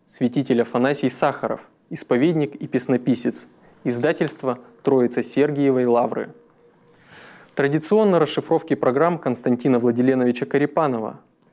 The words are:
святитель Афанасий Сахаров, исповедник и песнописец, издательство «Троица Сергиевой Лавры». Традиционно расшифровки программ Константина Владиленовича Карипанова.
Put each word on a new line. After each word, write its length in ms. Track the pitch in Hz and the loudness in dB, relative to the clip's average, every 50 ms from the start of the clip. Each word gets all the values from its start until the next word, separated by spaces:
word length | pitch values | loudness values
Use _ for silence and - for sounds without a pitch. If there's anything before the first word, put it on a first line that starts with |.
| _ | _
святитель 560 | - - - 127 117 - 147 131 - 123 117 117 | -12 -4 -2 -2 0 0 -2 0 2 2 2 2
Афанасий 460 | - - 123 127 139 143 - - 127 | 0 0 0 0 0 0 -2 -2 -2
Сахаров, 600 | - - 160 143 - - - - 113 - - - _ _ _ - | 0 0 0 -2 -2 -2 -6 -6 -6 -8 -12 -18 _ _ _ -12
исповедник 640 | 170 - - - 127 120 139 175 165 156 147 143 - | -10 -8 -2 0 2 2 4 2 2 0 -2 -2 -6
и 120 | - 151 | -10 -8
песнописец, 800 | - - 127 - - 127 123 - - 123 - - 120 - - - - _ _ _ _ _ _ - | -4 -4 -4 0 0 -2 0 0 0 -2 0 -2 -4 -4 -6 -10 -16 _ _ _ _ _ _ -6
издательство 760 | 127 120 120 127 156 165 - 165 147 - - 135 131 120 - - - - _ | -4 -2 0 0 0 0 0 -2 -4 -4 -4 -4 -4 -4 -6 -10 -18 -20 _
«Троица 400 | - 135 135 127 123 117 - 127 | 0 2 4 4 4 2 0 -2
Сергиевой 640 | 113 - - 135 143 151 143 143 143 139 131 127 123 | -4 -2 0 0 0 2 0 2 2 2 2 2 2
Лавры». 480 | 120 120 120 120 117 113 - - - - - _ _ _ _ _ _ _ _ _ _ _ _ _ - - - - - - - - - - | 2 2 2 2 0 -2 -6 -8 -8 -12 -18 _ _ _ _ _ _ _ _ _ _ _ _ _ -20 -20 -20 -20 -20 -20 -20 -20 -8 -2
Традиционно 640 | - 139 139 147 156 156 - 208 220 220 202 180 165 | -2 0 0 0 -2 0 0 2 2 4 4 4 2
расшифровки 540 | 147 139 - - - - 165 160 - - - | 2 0 -2 -4 -2 0 0 -2 0 -2 -2
программ 460 | - - 127 123 139 160 170 175 156 | 0 0 0 2 2 2 0 0 -2
Константина 580 | - 131 120 - - 131 120 120 - 139 127 | -2 -4 -4 -2 0 0 0 2 2 2 2
Владиленовича 720 | 120 120 123 117 123 123 131 131 127 123 123 123 - 143 | 2 2 2 2 2 2 2 2 2 2 0 0 -2 -4
Карипанова. 720 | - - 139 147 147 - 170 160 139 123 113 107 - - - _ _ _ _ - _ | -2 0 0 0 0 0 0 0 0 -2 -4 -6 -8 -10 -14 _ _ _ _ -20 _